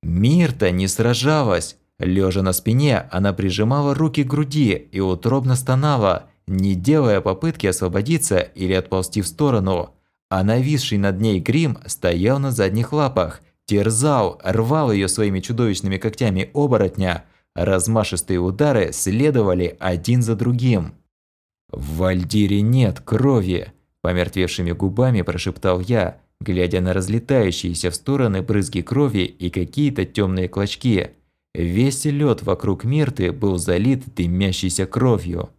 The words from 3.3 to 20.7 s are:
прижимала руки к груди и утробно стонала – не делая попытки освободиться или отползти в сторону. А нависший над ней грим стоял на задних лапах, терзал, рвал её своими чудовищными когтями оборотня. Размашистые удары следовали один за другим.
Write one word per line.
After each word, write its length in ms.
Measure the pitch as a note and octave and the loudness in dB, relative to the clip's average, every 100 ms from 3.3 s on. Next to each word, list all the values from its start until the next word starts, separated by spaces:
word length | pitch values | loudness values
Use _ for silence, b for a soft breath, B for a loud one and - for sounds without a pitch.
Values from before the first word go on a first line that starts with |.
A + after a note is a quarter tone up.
прижимала 640 | F#2+ G2 F#2 A2 C#3 C#3+ | 0 -2 0 0 2 0
руки 280 | C#3 D#3 - | 0 0 0
к 60 | C3 | -2
груди 440 | C#3+ D3 D3+ B2+ | -2 -2 2 2
и 280 | F#2 - F#2 | 2 -2 -4
утробно 560 | F#2+ F2+ A#2 C3+ B2+ B2+ | -2 0 0 0 2 0
стонала – 760 | - C3 D3 C#3 G2+ F2 - b - | 2 0 2 2 2 2 -4 b -4
не 280 | F#2+ G2 | 0 0
делая 460 | F#2+ F#2 D#3 B2+ G2 | 0 2 4 4 2
попытки 460 | F2+ F#2+ E3 D#3+ G2 | 2 -2 -2 -2 -2
освободиться 720 | F2+ F#2 F2+ A2 E3 - F#2 | 0 -2 -2 0 -2 2 0
или 340 | - - F#2 | 0 -4 0
отползти 480 | F#2 F#2 F#2+ F#2 G#2+ | 0 0 -4 -2 -4
в 60 | F#2 | -4
сторону. 680 | - D3 A#2 F#2+ F2+ - _ _ _ _ | -2 0 2 0 -2 -4 _ _ _ _
А 140 | F#2+ | 0
нависший 540 | G2 A#2 C3 D3+ - G#2+ | 2 2 2 -2 -2 0
над 220 | G2 F#2+ | 0 0
ней 200 | A2 G2 | 0 0
грим 380 | E2 C3 D#3+ - - | 0 0 -2 -4 -8
стоял 520 | - F2+ E2+ G2 C#3 | -4 -2 0 2 0
на 140 | C#3 | 0
задних 400 | B2+ F#2+ G2+ A#2 | 0 0 0 -2
лапах, 480 | D3+ C#3 C3 E2 - b b | 0 0 0 -2 -6 b b
терзал, 760 | - G2+ G2+ A2 D3 C#3 G2 - | -2 0 2 2 2 2 0 -2
рвал 480 | F#2 G#2 A2+ D#3 C#3+ | -2 -2 0 0 2
её 160 | G2+ F#2+ | 2 0
своими 320 | G2+ G#2 F#2+ | 0 0 -2
чудовищными 580 | - A#2 A#2 F#2+ G2+ F#2+ | -4 -2 0 0 -4 -4
когтями 520 | A2+ - A#2 F#2 F#2+ | -4 -2 -2 0 -2
оборотня. 680 | - C#3+ A#2 F#2+ - F#2+ E2+ b b b | -2 2 2 2 0 -2 -2 b b b
Размашистые 840 | - F2 F#2+ F2+ A2+ G2+ F2 - F#2 | -4 0 0 2 0 0 -4 -2 -2
удары 540 | F2 F#2+ D3 B2 F2+ | 0 0 2 2 0
следовали 840 | - - A2 D3 C3 G2+ F2+ E2+ - | -2 -2 0 2 2 2 2 0 -2
один 420 | F#2+ F2 F2+ B2 | -4 -4 0 0
за 140 | A#2 A2 | 2 0
другим. 580 | A#2+ A#2+ B2 | 0 0 2